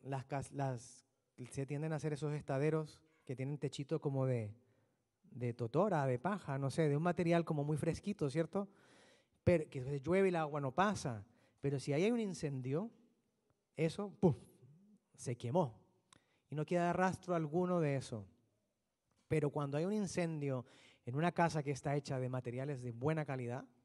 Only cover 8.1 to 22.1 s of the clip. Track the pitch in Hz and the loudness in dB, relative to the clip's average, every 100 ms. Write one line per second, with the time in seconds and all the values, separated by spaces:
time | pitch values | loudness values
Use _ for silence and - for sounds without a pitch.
8.1 | 202 143 156 160 196 196 - - - - | -2 0 0 0 -2 -6 -10 -20 -20 -20
9.1 | _ _ _ 180 170 151 139 131 143 135 | _ _ _ 4 4 4 -6 -4 -2 2
10.1 | 190 190 170 151 147 139 175 208 190 139 | 4 4 4 0 -2 0 4 4 2 -2
11.1 | 107 - _ _ _ 143 139 143 143 214 | -6 -10 _ _ _ -2 -2 0 2 2
12.1 | 240 208 - 147 135 131 151 226 - _ | 2 -2 -4 -4 -4 -2 -2 -4 -10 _
13.1 | _ _ _ _ _ _ - 160 - 202 | _ _ _ _ _ _ -2 -2 0 -8
14.1 | 156 175 - - - - - - - _ | 4 4 4 -4 -20 -20 -20 -20 -20 _
15.1 | - 127 120 120 170 135 - _ _ _ | -10 -6 -4 0 2 2 -2 _ _ _
16.1 | - _ _ - 147 147 175 175 170 185 | -20 _ _ -8 -4 0 2 2 4 2
17.1 | 160 180 165 151 170 180 180 147 135 - | 0 -2 0 0 0 2 2 2 0 -2
18.1 | 110 95 _ _ _ _ _ _ _ _ | -8 -10 _ _ _ _ _ _ _ _
19.1 | _ - 156 143 151 139 147 180 214 180 | _ -2 0 0 -2 -2 -2 0 -2 -2
20.1 | 180 165 151 143 127 - - - _ 120 | -2 -2 -2 -2 -2 -6 -16 -20 _ -6
21.1 | 139 170 170 165 151 143 131 143 143 - | 0 0 2 2 2 -2 -4 -2 -2 -2